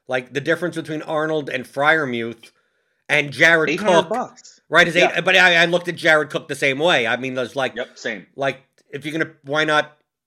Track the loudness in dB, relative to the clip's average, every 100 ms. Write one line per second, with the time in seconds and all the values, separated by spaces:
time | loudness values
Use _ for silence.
0 | -6 -6 -4 -6 -2 -2 -2 -6 -8 -10
1 | -6 -4 -2 -4 -4 -8 -8 -2 2 2
2 | 0 -4 -6 -10 -20 _ _ _ _ _
3 | -4 -2 -2 2 4 4 2 0 2 2
4 | 2 -4 -8 -14 -20 _ _ 2 4 4
5 | 2 2 2 4 6 6 4 2 -2 -2
6 | 2 2 2 -6 -8 -2 -2 0 2 2
7 | 2 -2 -4 -6 -6 -4 -4 -4 -10 -10
8 | -10 -10 -12 -6 -6 -6 _ _ _ -14
9 | -8 -6 -6 -8 -6 -2 2 0 0 _
10 | _ _